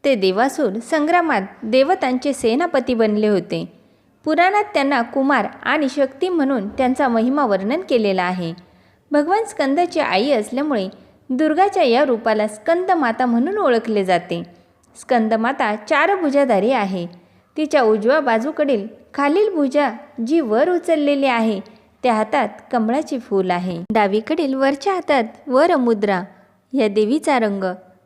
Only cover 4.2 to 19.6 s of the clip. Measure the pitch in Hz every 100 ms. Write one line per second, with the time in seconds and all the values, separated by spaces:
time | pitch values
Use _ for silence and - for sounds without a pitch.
4.2 | - 311 359 415 415 302 277 269 233 277
5.2 | 269 269 196 - - 302 277 285 269 -
6.2 | 370 349 269 262 196 208 254 262 277 226
7.2 | 240 285 254 190 196 311 370 254 208 185
8.2 | 180 185 165 165 - _ _ _ _ 294
9.2 | 294 403 440 - 269 285 349 330 - 185
10.2 | 262 254 208 247 302 247 190 - - _
11.2 | - 254 311 311 403 392 285 233 285 226
12.2 | 226 214 214 - - 339 370 349 247 226
13.2 | 254 233 285 415 330 233 226 208 190 175
14.2 | 175 170 175 - _ _ _ - - 247
15.2 | 220 220 226 285 226 214 - 294 339 392
16.2 | 311 277 269 202 208 262 202 190 170 -
17.2 | _ _ _ - 302 294 220 214 220 302
18.2 | 269 226 262 311 285 233 214 - - -
19.2 | 285 339 427 359